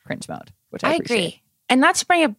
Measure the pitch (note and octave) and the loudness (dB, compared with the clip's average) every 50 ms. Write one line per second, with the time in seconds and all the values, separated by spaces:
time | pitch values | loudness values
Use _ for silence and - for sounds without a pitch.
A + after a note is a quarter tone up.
0 | _ - - - - - D#2 - - - - _ _ _ - - - C4+ D#4+ E4 | _ -10 -10 -10 -10 -12 -12 -14 -14 -18 -20 _ _ _ -10 -4 -2 -2 0 -2
1 | - - A#3+ G#3 F3 D#3+ - _ _ _ _ _ _ - B3 B3+ C#4+ E4+ F#4+ - | -2 -2 -2 -2 -2 -4 -6 _ _ _ _ _ _ 0 2 4 4 4 2 2
2 | - - F4+ E4+ D#4 B3 G#3 | 0 0 2 2 2 0 -2